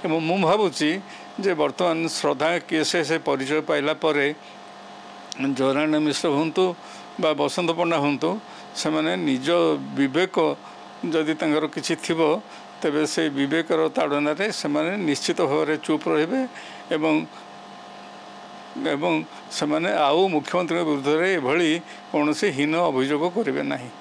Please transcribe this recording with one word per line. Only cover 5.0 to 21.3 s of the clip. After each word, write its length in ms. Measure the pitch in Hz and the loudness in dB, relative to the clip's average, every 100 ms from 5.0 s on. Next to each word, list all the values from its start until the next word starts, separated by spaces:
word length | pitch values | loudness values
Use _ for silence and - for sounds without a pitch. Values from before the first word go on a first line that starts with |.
| - - - - | -16 -18 -14 -4
ଜୟନାରାୟଣ 560 | 139 131 135 135 156 151 151 | -2 2 2 2 2 2 2
ମିଶ୍ର 200 | 135 170 143 | 2 2 2
ହୁଅନ୍ତୁ 280 | 160 165 185 170 - - - - | 2 2 2 0 -12 -16 -14 0
ବା 80 | 165 147 | 2 4
ବସନ୍ତ 300 | 147 - 170 165 | 2 2 0 0
ପଣ୍ଡା 180 | 170 165 | 2 2
ହୁଅନ୍ତୁ, 260 | 143 139 160 208 - - - - | 2 2 0 -2 -8 -16 -12 -4
ସେମାନେ 360 | 156 156 156 185 156 | -2 0 0 0 0
ନିଜ 200 | 127 135 175 165 147 135 135 | 0 2 4 4 2 -2 -2
ବିବେକ 380 | 139 143 185 180 156 139 - - - - 180 | 0 2 0 2 2 0 -10 -18 -18 -6 -2
ଯଦି 200 | 160 151 156 | 0 0 0
ତାଙ୍କର 260 | 160 151 151 156 | 2 2 0 -4
କିଛି 180 | - 160 - | -4 -4 -2
ଥିବ, 140 | 165 156 139 - - - - | 2 2 2 -4 -18 -18 -2
ତେବେ 240 | 160 147 151 | 0 2 0
ସେଇ 160 | 160 160 139 | 0 0 0
ବିବେକର 440 | 139 160 156 160 160 | 0 0 2 2 2
ତାଡ଼ନାରେ 540 | - 151 143 147 156 208 - | 2 0 2 0 0 -2 -2
ସେମାନେ 360 | 151 147 160 202 | -2 0 0 -2
ନିଶ୍ଚିତ 360 | 165 139 - 170 156 | 0 0 0 0 2
ଭାବରେ 280 | 151 151 151 | 2 2 -2
ଚୁପ୍ 220 | - 151 170 | 0 0 2
ରହିବେ 280 | 156 160 262 254 - - - - 160 | 0 2 0 -2 -8 -16 -16 -4 0
ଏବଂ, 180 | 156 156 160 - - - - - - - - - - - - - - - 160 143 | 2 2 0 -12 -18 -18 -18 -18 -18 -18 -18 -18 -16 -16 -16 -16 -12 -6 -2 0
ଏବଂ 180 | 170 156 160 - - | 0 0 -2 -14 -10
ସେମାନେ 380 | - 151 156 175 196 143 | -4 0 0 2 2 4
ଆଉ 140 | 160 196 156 | 6 4 2
ମୁଖ୍ୟମନ୍ତ୍ରୀଙ୍କ 480 | - 175 170 170 165 | 0 0 0 0 0
ବିରୁଦ୍ଧରେ 380 | 147 135 156 185 | 0 2 2 2